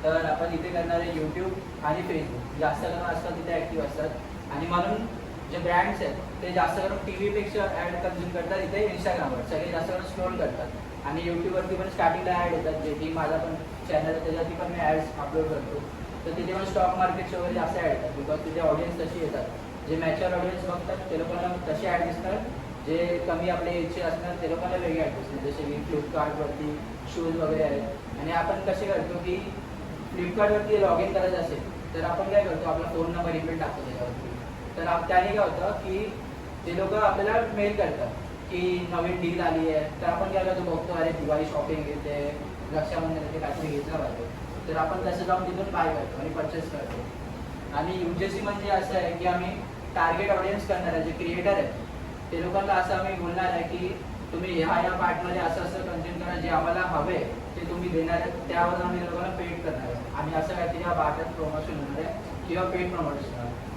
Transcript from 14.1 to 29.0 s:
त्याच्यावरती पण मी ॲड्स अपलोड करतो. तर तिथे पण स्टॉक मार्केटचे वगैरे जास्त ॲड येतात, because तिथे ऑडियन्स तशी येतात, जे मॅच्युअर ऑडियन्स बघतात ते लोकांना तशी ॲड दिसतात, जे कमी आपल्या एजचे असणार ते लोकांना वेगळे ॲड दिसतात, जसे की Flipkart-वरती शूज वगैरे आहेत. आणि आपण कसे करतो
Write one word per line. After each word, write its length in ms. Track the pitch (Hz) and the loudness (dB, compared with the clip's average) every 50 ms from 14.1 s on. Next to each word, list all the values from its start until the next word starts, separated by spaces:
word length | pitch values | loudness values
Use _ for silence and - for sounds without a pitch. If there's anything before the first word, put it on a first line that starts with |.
| 160 160 - | 0 0 0
त्याच्यावरती 300 | 160 160 165 160 160 160 | 0 0 0 0 -2 -2
पण 120 | - 185 | -2 -4
मी 140 | 175 170 170 | -2 -2 0
ॲड्स 240 | 156 151 156 160 156 - - 151 | 2 4 4 4 2 -2 -4 -6
अपलोड 260 | 151 151 156 160 156 | -6 0 0 0 2
करतो. 380 | 156 151 139 127 - 143 147 - - - - - - - - - | 2 0 -2 -4 -4 -6 -6 -6 -8 -8 -10 -10 -8 -8 -6 -6
तर 60 | 165 | -4
तिथे 220 | 160 175 - 180 | -4 -2 -2 -2
पण 120 | 185 190 196 | -2 -2 -2
स्टॉक 340 | 190 190 196 185 180 185 185 | 0 4 4 4 4 6 4
मार्केटचे 380 | 185 180 180 190 185 180 180 | 4 4 2 0 -2 -2 -2
वगैरे 180 | 180 175 175 175 | -2 0 0 0
जास्त 240 | 170 160 165 170 175 | 0 0 0 0 2
ॲड 60 | 170 | 2
येतात, 260 | 175 - - - - - 143 | 2 2 2 0 -2 -4 -4
because 260 | 139 147 156 151 160 | -2 0 -2 -2 -2
तिथे 160 | 160 156 170 | -2 0 2
ऑडियन्स 340 | 165 156 156 156 170 170 170 170 | 4 4 4 4 2 -2 -2 -2
तशी 200 | 160 - - 175 | -4 -4 -2 -2
येतात, 240 | 165 147 - - - - - - - - - - - 147 | -2 -2 -2 -2 -4 -4 -6 -8 -10 -10 -10 -8 -4 -2
जे 80 | 160 | -2
मॅच्युअर 360 | 165 165 160 156 170 185 180 | 0 2 0 2 2 2 2
ऑडियन्स 320 | 180 175 180 185 180 180 185 | 2 2 0 0 -2 -2 -2
बघतात 320 | 180 175 175 170 - 139 - - - | -2 -2 -2 -2 -4 -4 -4 -4 -2
ते 80 | 165 160 | -2 -2
लोकांना 540 | 170 170 175 175 180 180 180 180 - 160 | 0 0 -2 0 0 0 -2 -2 -2 -2
तशी 140 | 151 208 202 | -2 0 2
ॲड 160 | 180 175 175 | 2 2 2
दिसतात, 360 | 170 170 170 165 - 185 202 233 233 247 - - - - - - - | 2 0 0 -2 -2 -2 0 0 -2 -4 -6 -6 -8 -8 -10 -8 -2
जे 380 | 147 160 170 175 175 175 165 - 175 | 0 2 2 2 2 2 0 2 0
कमी 200 | 165 165 175 180 | 0 2 2 2
आपल्या 240 | 175 - 170 175 | 2 2 0 0
एजचे 280 | 175 170 160 165 - 180 | 0 0 0 -2 -2 -2
असणार 360 | 175 160 160 160 170 175 170 165 | 0 0 0 0 -2 -4 -2 -2
ते 80 | 165 156 | 0 0
लोकांना 260 | 165 170 180 180 180 | 0 0 0 0 0
वेगळे 260 | 180 175 165 160 160 | 0 0 0 2 2
ॲड 80 | 156 - | 2 0
दिसतात, 280 | - - 131 - 139 131 135 | 0 -4 -6 -6 -6 -4 -2
जसे 160 | 143 139 151 | -2 -2 -2
की 100 | 147 143 | -4 -4
Flipkart-वरती 1080 | 147 147 147 - 151 147 143 - 170 156 147 147 147 156 147 143 - - 151 147 147 151 - - - - - - - | -4 -4 -2 -2 0 -2 0 0 0 0 0 0 0 -2 -2 -2 -2 -2 -4 -4 -4 -4 -6 -8 -8 -10 -10 -6 -4
शूज 220 | 175 165 165 160 | -2 -2 0 0
वगैरे 260 | 165 156 151 160 160 | 2 2 2 4 4
आहेत. 200 | 156 143 139 143 139 139 - - - - - 139 | 4 2 2 0 0 -2 -4 -6 -8 -8 -8 -4
आणि 120 | 147 165 | -2 0
आपण 280 | 170 170 170 170 - - | 2 2 2 2 0 2
कसे 260 | - 196 - - 208 | 2 0 2 2 2
करतो 320 | - - - | 2 2 2